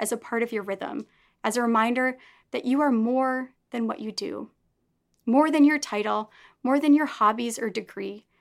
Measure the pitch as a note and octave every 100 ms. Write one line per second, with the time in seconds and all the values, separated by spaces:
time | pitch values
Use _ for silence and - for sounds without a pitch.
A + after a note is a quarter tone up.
0 | G#3+ A3+ - A3+ A#3 A3 G3 G3 - -
1 | G#3+ _ _ _ A3 A#3 A#3+ A3+ A3+ B3
2 | B3+ B3+ - _ _ B3 B3 C4+ D4 A#3
3 | A3+ B3+ C4 B3+ B3+ _ _ A#3+ A3+ -
4 | G#3+ G#3+ G3+ - A3 _ _ _ _ _
5 | _ _ - C4 D#4 D4+ C#4+ D4 - G#3
6 | G#3 G#3 G#3+ - - _ B3+ C#4+ D4+ D4
7 | D4 - G#3+ A3 A#3 A3+ A3+ G#3+ F#3 G3+
8 | G3 G#3 - _